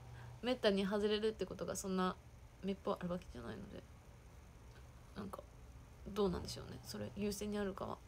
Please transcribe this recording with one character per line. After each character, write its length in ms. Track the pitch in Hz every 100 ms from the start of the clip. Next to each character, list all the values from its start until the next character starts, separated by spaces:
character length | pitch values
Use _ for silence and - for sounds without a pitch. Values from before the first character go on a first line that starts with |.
| - - - -
め 100 | 233
っ 60 | 254
た 120 | 220
に 140 | 196
外 240 | 196 208 208
れ 120 | 208
る 80 | 220
っ 40 |
て 120 | 220
こ 100 | 185
と 120 | 190 175
が 100 | 190
そ 120 | 196
ん 80 | 185
な 200 | 185 - - - - -
め 100 | 190
っ 40 | 196
ぽ 160 | -
う 40 | 185
あ 40 |
る 60 | 180
わ 80 | 180
け 80 | -
じ 60 | 120
ゃ 40 |
な 100 | 117
い 40 | 107
の 140 | -
で。 120 | - - - - - - - - - - - - - -
な 80 | -
ん 60 | -
か、 140 | - - - - - - - -
ど 180 | 202 196
う 40 |
な 80 | 170
ん 40 |
で 60 | -
し 100 | -
ょ 60 | -
う 40 |
ね。 100 | -
そ 140 | - 208
れ 140 | 208 202
優 160 | 208
先 180 | 202 208
に 80 | 208
あ 60 |
る 100 | 196
か 100 | 190
は。 140 | 110 -